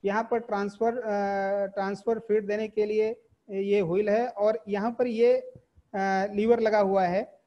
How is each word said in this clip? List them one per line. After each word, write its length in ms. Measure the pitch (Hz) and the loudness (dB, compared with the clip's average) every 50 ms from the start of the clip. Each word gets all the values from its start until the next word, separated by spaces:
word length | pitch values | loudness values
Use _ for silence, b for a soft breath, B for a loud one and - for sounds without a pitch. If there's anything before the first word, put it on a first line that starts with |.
| - | -2
यहाँ 220 | 196 196 220 226 226 | -2 -2 -2 -2 -2
पर 80 | 240 233 | -4 -4
transfer, 580 | 226 - 214 202 202 202 202 - 226 233 233 254 | -4 -4 -4 -4 -4 -4 -4 -2 -2 -2 -2 -2
अ, 680 | 233 220 208 202 202 196 202 196 196 196 196 202 202 | -4 -4 -2 -2 -2 -2 -2 -2 -2 -2 -2 -2 -4
transfer 540 | 196 196 202 196 196 202 196 - - 233 220 | -4 -4 -4 -4 -4 -6 -6 -2 -2 -4 -4
feed 280 | 220 - 214 214 208 196 | -2 0 0 0 0 -2
देने 200 | 208 214 220 214 | -4 -4 -4 -4
के 180 | 214 - 214 | -2 -2 -2
लिए 360 | 208 214 214 214 220 233 - _ _ _ _ _ _ | 0 2 0 0 0 -2 -6 _ _ _ _ _ _
ये 320 | 202 196 196 196 202 208 | -6 -4 0 2 2 2
wheel 280 | 196 160 170 190 208 202 | 2 2 0 0 2 2
है 180 | 202 220 240 254 | 2 0 0 -2
और 360 | - 202 202 214 220 226 - 208 | -2 0 0 0 0 0 -4 -4
यहाँ 240 | 196 202 196 233 | -4 -2 -2 -4
पर 160 | 240 226 247 247 | -2 -2 -2 -2
ये, 260 | 226 220 233 240 247 254 | 2 2 4 4 4 2
अ, 140 | 254 - - - _ _ _ _ _ _ - 202 190 196 190 190 190 208 208 | -2 -8 -16 -20 _ _ _ _ _ _ -6 -2 -2 0 0 0 -2 -2 -2
lever 260 | 202 214 220 233 233 | 0 4 4 4 4
लगा 200 | 220 220 208 214 | 4 2 4 4
हुआ 240 | 208 190 196 196 190 | 4 4 4 2 2
है। 360 | 175 175 196 240 - - _ _ | 2 0 0 -4 -4 -10 _ _